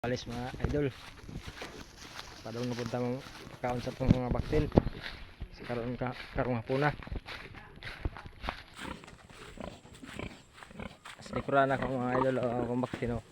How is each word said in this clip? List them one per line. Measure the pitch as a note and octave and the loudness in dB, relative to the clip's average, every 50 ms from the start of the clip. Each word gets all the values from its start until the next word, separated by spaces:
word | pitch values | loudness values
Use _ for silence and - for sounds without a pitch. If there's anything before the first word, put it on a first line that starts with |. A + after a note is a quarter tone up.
Alis, | - B2 B2+ A#2+ - | 2 2 0 0 0
mga | B2 A#2+ A#2+ A#2+ B2+ - - A#2+ | -4 -4 -4 -4 -4 -6 0 0
idol. | A#2 - D3 D3 C3+ - - - - - - - - - - - - - - - - - - - - - - - - - - - - - - | 2 2 4 2 2 0 -2 -14 -14 -14 -14 -14 -10 -10 -10 -10 -10 -10 -10 -10 -10 -10 -12 -14 -14 -16 -16 -16 -14 -12 -12 -12 -12 -12 -10
Padong | - A2+ A2 A#2 B2 B2 B2 | -8 -6 -4 -2 0 0 0
napunta | A#2 B2 A#2 A#2+ B2 B2 | 0 0 0 2 2 2
mong | A#2+ B2 C3+ C3+ - - - - - - - | 2 0 0 -4 -8 -12 -12 -12 -12 -10 -2
kaon | - B2 B2 B2 A#2+ | 0 0 0 2 0
sa | C3 B2 | -2 -2
tong | - C3+ C3 | 2 8 8
mga | C3 B2+ B2+ B2 A#2+ | 8 8 8 2 2
baktil. | A#2+ A#2 - D3+ D3+ D3+ D3 - - - - - - - - - - - - - - - - - | 2 2 4 6 6 6 8 8 8 8 8 -4 -4 -8 -8 -8 -10 -12 -14 -10 -10 -10 -10 -10
Kasi | - - - | -12 -4 -2
karon | A#2+ A#2+ A2+ B2 B2+ | -2 0 0 -2 0
ka, | A#2+ C3 B2 B2 - - - - | 0 0 -2 -2 -4 -8 -4 0
karong | - C3 A#2+ B2+ | 0 2 2 2
hapon | A#2 A2 - C3 C3+ | 0 2 2 4 6
na. | C#3+ D3 - - - - - - - - - - - - - - - - - - - - - - - - - - - - - - - - - - - - - - - - - - - - - - - - - - - - - - - - - - - - - - - - - - - - - - - - - - - - - - - - - - - - - - | 6 4 4 2 -6 -6 -6 -6 -6 -6 -10 -10 -10 -12 -12 -14 -14 -14 -16 -12 -10 -10 -10 -4 -4 -4 -4 -4 -12 -12 -12 -6 -6 -6 -6 -6 -12 -16 -14 -10 -8 -8 -8 -10 -10 -16 -16 -18 -18 -20 -18 -16 -16 -14 -10 -8 -8 -8 -8 -12 -16 -18 -16 -14 -14 -12 -8 -8 -8 -8 -8 -12 -18 -20 -18 -18 -18 -16 -12 -10 -10 -10 -10 -14 -16 -16 -16 -14
Sa | - - - | -10 -4 -4
likuran | B2 A#2 - C3+ C#3 C3+ C3+ | -2 0 6 6 8 8 8
na | C#3 | 6
ako, | B2 B2+ B2+ C3 B2+ | 2 2 0 0 0
mga | B2 B2 B2 | 2 2 4
idol, | B2+ C3 C3 C3 B2+ | 4 4 4 4 4
o, | A#2+ B2 | 4 2
akong | A#2 B2 A#2+ A#2 B2 B2 | 2 2 2 2 2 2
baktil, | B2 A#2+ - - - A#2 A#2+ | 2 0 0 -2 0 0 0
no. | A2+ - - | -2 -4 -6